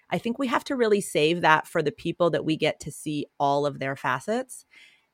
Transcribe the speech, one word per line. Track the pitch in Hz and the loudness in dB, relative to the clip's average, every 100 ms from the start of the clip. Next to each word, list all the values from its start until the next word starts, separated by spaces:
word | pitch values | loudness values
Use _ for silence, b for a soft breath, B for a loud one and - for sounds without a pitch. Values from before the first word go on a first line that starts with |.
| - | -6
I | 175 | -4
think | 233 240 | -4 -4
we | 262 | -2
have | 285 - | -2 -2
to | 262 | 0
really | 220 208 | 2 2
save | - 160 156 175 | 2 2 2 4
that | 165 156 - | 4 4 2
for | 170 | -2
the | 151 | -2
people | - 170 160 170 | -2 -6 0 2
that | 151 151 | 2 -2
we | 156 | 0
get | 151 - | 0 -2
to | 151 | -8
see | - 156 147 - - | -10 -6 -6 -6 -2
all | 143 143 143 | 0 2 0
of | 135 | -4
their | 135 135 | -8 -4
facets. | 135 127 - 233 - - _ b b b b | -4 -4 -2 -4 -4 -14 _ b b b b